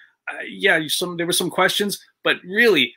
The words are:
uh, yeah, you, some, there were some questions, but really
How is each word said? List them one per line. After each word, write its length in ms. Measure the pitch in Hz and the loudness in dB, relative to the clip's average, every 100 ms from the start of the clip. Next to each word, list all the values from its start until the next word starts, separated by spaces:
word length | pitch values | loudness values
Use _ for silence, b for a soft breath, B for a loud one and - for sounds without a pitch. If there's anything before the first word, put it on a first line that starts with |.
| b _ - | b _ -14
uh, 140 | - - | -12 -12
yeah, 320 | 190 190 170 | -2 2 2
you, 120 | 151 | 0
some, 260 | - 180 170 | -4 -4 -4
there 100 | 170 | -2
were 60 | |
some 180 | 175 180 | -2 -2
questions, 540 | - 185 - 202 - b _ | 0 0 0 -4 -6 b _
but 140 | 165 131 | -2 -2
really 520 | 180 202 233 170 120 | -2 2 4 4 2